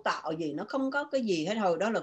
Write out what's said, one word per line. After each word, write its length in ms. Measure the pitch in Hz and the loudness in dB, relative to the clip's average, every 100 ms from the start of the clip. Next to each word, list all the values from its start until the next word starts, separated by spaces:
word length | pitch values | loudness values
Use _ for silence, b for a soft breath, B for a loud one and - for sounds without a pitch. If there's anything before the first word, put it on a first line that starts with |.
tạo 300 | 202 165 156 160 | -2 -2 -4 -4
gì, 140 | 156 | -4
nó 120 | - 208 | -4 -4
không 220 | 269 269 | -2 0
có 120 | 285 294 | -2 0
cái 100 | 269 | 0
gì 240 | 226 170 | 2 0
hết. 100 | 156 | 0
Hồi 220 | 220 190 165 | 2 2 4
đó 120 | 208 | 2
là 100 | 202 | 0